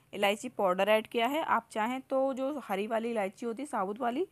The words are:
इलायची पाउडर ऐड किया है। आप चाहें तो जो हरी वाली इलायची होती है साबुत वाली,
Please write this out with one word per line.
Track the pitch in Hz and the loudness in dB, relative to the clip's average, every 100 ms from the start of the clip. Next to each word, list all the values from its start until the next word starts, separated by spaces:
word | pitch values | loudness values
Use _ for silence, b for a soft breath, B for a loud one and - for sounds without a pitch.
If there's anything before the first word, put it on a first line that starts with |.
| b | b
इलायची | 196 202 214 247 | 0 2 2 -4
पाउडर | - 196 180 196 | 0 2 4 4
ऐड | 220 220 | 4 2
किया | 233 233 | 0 0
है। | 294 320 | 0 0
आप | 226 - | 0 0
चाहें | 226 220 262 | -2 -2 -4
तो | - 269 269 | -2 0 0
जो | 254 269 294 220 | 0 -4 -4 -4
हरी | 196 214 | -4 -2
वाली | 220 233 | -2 -2
इलायची | 226 196 - 233 | -2 -4 -4 -6
होती | 220 | -6
है | 285 | -6
साबुत | 233 190 208 | -4 -4 -2
वाली, | 247 247 381 | -2 -2 -4